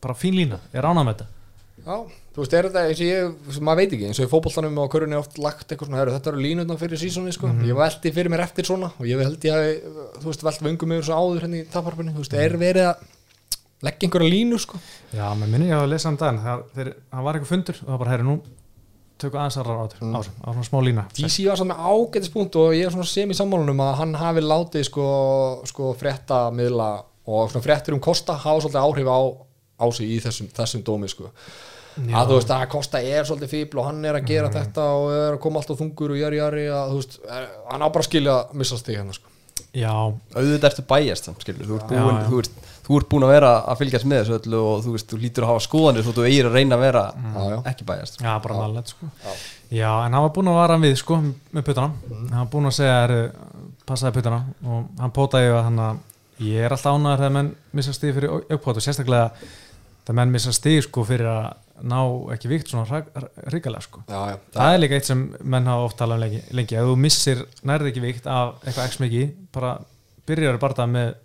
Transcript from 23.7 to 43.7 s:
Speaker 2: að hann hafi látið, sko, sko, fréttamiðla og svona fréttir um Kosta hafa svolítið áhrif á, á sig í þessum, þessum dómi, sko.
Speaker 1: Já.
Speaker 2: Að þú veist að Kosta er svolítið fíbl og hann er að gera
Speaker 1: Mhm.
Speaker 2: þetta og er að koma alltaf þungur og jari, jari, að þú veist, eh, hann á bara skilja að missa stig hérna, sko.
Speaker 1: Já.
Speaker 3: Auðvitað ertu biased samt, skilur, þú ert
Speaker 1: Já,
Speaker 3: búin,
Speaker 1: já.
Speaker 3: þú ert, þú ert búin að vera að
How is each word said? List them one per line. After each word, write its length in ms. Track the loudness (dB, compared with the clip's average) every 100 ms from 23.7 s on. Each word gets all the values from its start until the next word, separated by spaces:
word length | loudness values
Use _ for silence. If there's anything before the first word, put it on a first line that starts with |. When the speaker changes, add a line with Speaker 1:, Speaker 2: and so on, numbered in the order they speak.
| 2
Speaker 2:
að 140 | 0 0
hann 180 | -2
hafi 260 | -2 0 0
látið, 440 | 2 2 2 -2
sko, 760 | -4 -2 0 2 4 4 2 -2
sko, 300 | -10 -6 -4
fréttamiðla 1080 | -2 -4 -6 0 0 2 0 0 0 -2 -4 -10 _ -4
og 240 | 0 0
svona 120 | -2
fréttir 300 | 2 0 2
um 60 | -2
Kosta 340 | 0 0 0
hafa 260 | -4 0 0
svolítið 220 | 2 2
áhrif 240 | 2 2 2
á, 380 | 4 2 -2 -16 _ _ _
á 120 | -2
sig 160 | 0 -2
í 100 | -2
þessum, 280 | -4 -8 -10
þessum 300 | -6 -6 -4
dómi, 260 | -4 -4 -4
sko. 220 | -10 -14 -18 -20 -20 -20 -20 -18 -8
Speaker 1:
Já. 160 | -2
Speaker 2:
Að 140 | 2 4
þú 60 | 4
veist 120 | 4
að 180 | 0 0
Kosta 300 | -4 -4 -4
er 220 | 0 -2
svolítið 240 | 0 -4 -4
fíbl 300 | -6 -6 -4
og 60 | -4
hann 180 | -4
er 100 | -2
að 120 | -2 0
gera 220 | 0 0
Speaker 1:
Mhm. 60 |
Speaker 2:
þetta 280 | -2 -4 -2
og 280 | 0 2 0
er 240 | 0 0 0
að 40 |
koma 200 | -2 -2
alltaf 180 | -4 -4
þungur 320 | -6 -4 -4
og 60 | -2
jari, 200 | -2 0
jari, 300 | -2 -2 -2
að 240 | -2 -2
þú 60 | -2
veist, 220 | -4 -12 -12
eh, 180 | -12 -12 -14 -10
hann 100 | -2
á 60 | 0
bara 100 | 0
skilja 260 | 2 2 4 2 0
að 60 |
missa 220 | -4 -4 -4
stig 200 | -6 -6
hérna, 160 | -6
sko. 140 | -12 _ _ _ -14 -10
Speaker 1:
Já. 180 | -4 0 2 0 -2 -8
Speaker 3:
Auðvitað 320 | -2 2 4
ertu 180 | 4 2 0
biased 400 | 2 2 -2 -8
samt, 140 | -14
skilur, 220 | -12 -10 -6
þú 80 | -6
ert 140 | -2
Speaker 1:
Já, 80 | 2
Speaker 3:
búin, 160 | 4 2
Speaker 1:
já. 120 | 2
Speaker 3:
þú 100 | 0
ert, 160 | -2 -8 -20 -20 2
þú 100 | 2
ert 100 | 4
búin 180 | 4 8
að 60 |
vera 160 | 10 10 6
að 100 | 4